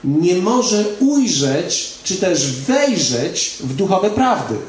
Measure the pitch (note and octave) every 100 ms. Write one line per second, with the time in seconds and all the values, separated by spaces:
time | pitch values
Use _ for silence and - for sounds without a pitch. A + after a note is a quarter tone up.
0 | C#3 D3+ F3 F3+ G3+ B3+ - G#3 G#3 -
1 | C4+ C#4+ A#3 D3 C#3 C#3 F3 - - -
2 | - F#3 F#3 D#3+ C#3 B2+ - C4+ C#4+ G3
3 | C#3 A#2+ C#3+ - - - C3 C3 F#3+ F#3+
4 | G#3 G#3+ B3+ G#3+ A2+ A2